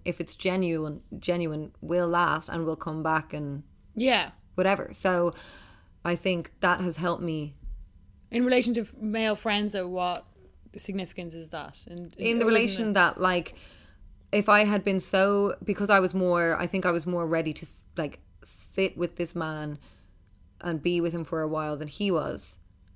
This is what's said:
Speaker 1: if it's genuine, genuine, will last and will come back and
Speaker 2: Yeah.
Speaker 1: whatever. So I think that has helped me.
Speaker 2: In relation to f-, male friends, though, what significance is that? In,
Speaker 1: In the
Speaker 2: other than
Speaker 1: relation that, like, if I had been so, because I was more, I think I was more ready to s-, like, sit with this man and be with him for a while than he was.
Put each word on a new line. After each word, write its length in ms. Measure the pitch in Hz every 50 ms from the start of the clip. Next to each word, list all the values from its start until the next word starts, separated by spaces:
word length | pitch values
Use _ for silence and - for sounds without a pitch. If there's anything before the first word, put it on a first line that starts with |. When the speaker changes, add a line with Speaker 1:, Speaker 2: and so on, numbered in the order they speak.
| -
Speaker 1:
if 140 | 185 170 -
it's 140 | 170 - -
genuine, 680 | - - 185 180 190 185 170 165 160 156 151 147 - - - - -
genuine, 540 | - - 175 175 170 160 151 151 151 - - - -
will 260 | 156 170 180 175 170
last 400 | 170 175 175 151 147 160 - -
and 160 | - 165 165
will 120 | 160 160
come 260 | 160 - 165 156 156 156
back 300 | 160 160 156 156 - -
and 280 | 151 147 143 143 143 151 - - - - - -
Speaker 2:
Yeah. 360 | 220 240 262 240 202 156 - - - - - -
Speaker 1:
whatever. 360 | - 185 190 196 - - - -
So 400 | - - 190 180 175 175 170 165 - - - - - - - - - - - - - -
I 100 | 175 175
think 360 | 170 - 185 185 170 160 - - -
that 200 | - 180 175 175
has 160 | 185 180 156
helped 260 | 147 180 175 170 - 170
me. 320 | 170 160 156 147 147 139 - - - - - - - - - - - - - - -
Speaker 2:
In 140 | - 233 247
relation 280 | 254 254 247 254 233 240
to 80 | 233 214
f-, 120 | - - -
male 360 | 214 214 208 226 220 220 208
friends, 360 | 214 - 226 202 208 208 208 202
though, 160 | 196 180 180
what 380 | 185 180 180 180 175 - - - - - - - - - - - -
significance 560 | - - - 185 196 185 170 - - 175 170 160
is 160 | 165 160 156
that? 300 | 170 151 147 - - - -
In, 100 | - 175
Speaker 1:
In 140 | 175 175 170
the 60 | - -
Speaker 2:
other 200 | 196 226 233 233
than 80 | 233 220
Speaker 1:
relation 440 | 226 233 233 214 190 226 226 214 202
that, 260 | 196 175 160 - -
like, 360 | 180 185 180 175 170 - - - - - - - - - - - - - - - - -
if 200 | - 208 208 214
I 140 | 208 208 214
had 200 | 208 208 202 208
been 160 | 202 190 185
so, 540 | - - - 190 190 202 202 202 202 202 - - -
because 240 | - 196 - 202 202
I 120 | 208 196
was 120 | 185 180 185
more, 420 | 190 185 180 175 170 170 165 160 -
I 60 | 180
think 180 | 165 - 190 180
I 60 | 180
was 160 | 170 170 147
more 200 | 180 180 175 170
ready 280 | 160 165 165 160 156 151
to 100 | - 170
s-, 200 | - - - - - -
like, 220 | - 156 143 - - - - - - - - - - - - -
sit 200 | - 190 185 - -
with 180 | 175 170 -
this 180 | - 175 165 -
man 440 | 175 160 156 156 151 151 151 147 143 - - - - - - - - - - - - - - - -
and 220 | - 175 165 151 143
be 180 | 175 175 170
with 140 | 170 170 165
him 100 | 170 160
for 160 | - 170 160
a 80 | 156 156
while 300 | 156 156 151 151 151 143
than 100 | 151 147
he 220 | - - 208 196
was. 460 | 180 156 139 139 - - - - - - - - - - - - -